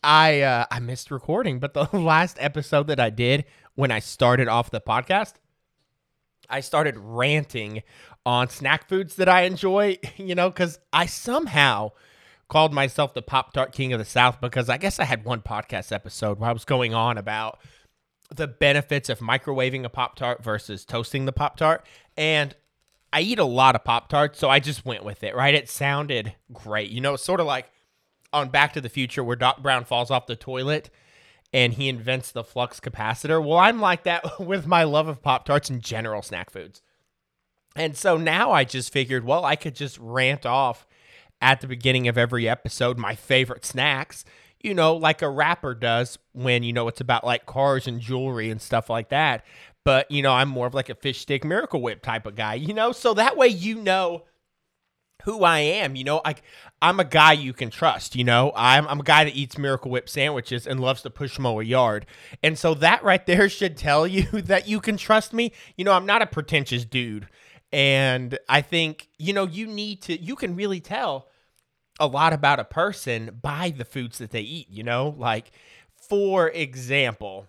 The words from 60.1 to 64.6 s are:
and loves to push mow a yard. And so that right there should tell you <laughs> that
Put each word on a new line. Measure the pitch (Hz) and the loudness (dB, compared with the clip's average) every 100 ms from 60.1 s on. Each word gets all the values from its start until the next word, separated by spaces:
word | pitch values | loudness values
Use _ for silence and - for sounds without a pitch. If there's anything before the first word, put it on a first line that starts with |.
| - 143 143 117 123 - | -2 -2 -2 -4 -8 -4
and | 131 | -2
loves | 127 131 | -2 -2
to | - | -6
push | - 143 - | -12 -12 -4
mow | 127 110 | -2 -2
a | |
yard. | 110 127 120 104 - - - - | 0 2 2 0 -8 -20 -20 -2
And | 151 160 | -2 0
so | 170 | 0
that | 156 165 233 | 2 4 4
right | 202 185 | 4 2
there | - 214 202 | 4 4 4
should | - 190 151 | 2 -6 -4
tell | 156 147 170 | 2 2 2
you | 190 | 0
<laughs> | - 214 | 0 -2
that | 170 190 | 2 0